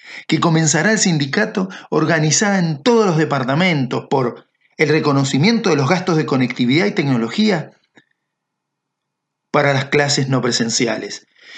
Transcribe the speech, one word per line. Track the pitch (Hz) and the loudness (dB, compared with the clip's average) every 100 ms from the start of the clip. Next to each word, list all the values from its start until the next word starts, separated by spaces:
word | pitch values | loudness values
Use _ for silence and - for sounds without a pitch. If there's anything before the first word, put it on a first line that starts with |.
| - - - | -20 -18 -4
que | 156 | 0
comenzará | 175 160 156 156 185 | 2 2 2 2 0
el | 220 | 2
sindicato | 202 156 139 208 214 - 190 - - | 0 0 0 -2 -2 -2 -6 -8 -4
organizada | 151 156 160 156 - 208 196 | -2 0 0 2 2 2 0
en | 170 143 | 0 0
todos | 254 233 202 | 2 2 2
los | 156 | 2
departamentos | 151 139 123 139 185 151 131 127 - | 0 -2 0 0 2 0 -2 -4 -2
por | 143 120 - - _ _ - | -2 -2 -6 -18 _ _ -2
el | 156 | 0
reconocimiento | 156 147 139 135 131 190 233 196 | 2 2 0 0 2 2 2 0
de | 147 | 0
los | 135 | 0
gastos | 180 180 160 | 0 0 0
de | 131 | 0
conectividad | 139 123 - 123 143 202 | 0 -2 0 0 2 0
y | |
tecnología | 196 139 123 113 - 214 170 135 _ _ - _ _ _ _ _ _ _ _ _ _ _ _ _ _ _ | 0 0 0 -2 0 0 0 -4 _ _ -20 _ _ _ _ _ _ _ _ _ _ _ _ _ _ _
para | 147 143 | 0 2
las | 135 131 | 0 0
clases | 147 143 147 131 | 0 0 -2 0
no | 131 | 0
presenciales. | 120 - 113 - 113 107 101 - - _ - | 0 -2 -2 -2 -2 -4 -8 -14 -18 _ -20